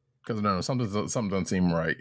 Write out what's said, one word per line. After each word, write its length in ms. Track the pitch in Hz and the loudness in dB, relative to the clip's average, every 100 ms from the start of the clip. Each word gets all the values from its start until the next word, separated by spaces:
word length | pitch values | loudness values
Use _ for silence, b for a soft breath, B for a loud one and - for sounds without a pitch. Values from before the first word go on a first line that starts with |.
| _ _ | _ _
'Cause 140 | - 110 | -6 -2
I 40 | |
don't 120 | 104 | 0
know, 60 | 92 | 0
something, 480 | - 127 113 104 82 | 0 -2 -2 -2 -2
something 220 | 135 104 | -2 -2
doesn't 160 | 95 85 | -2 0
seem 260 | 95 90 | 2 4
right. 240 | 82 69 - | 2 0 -4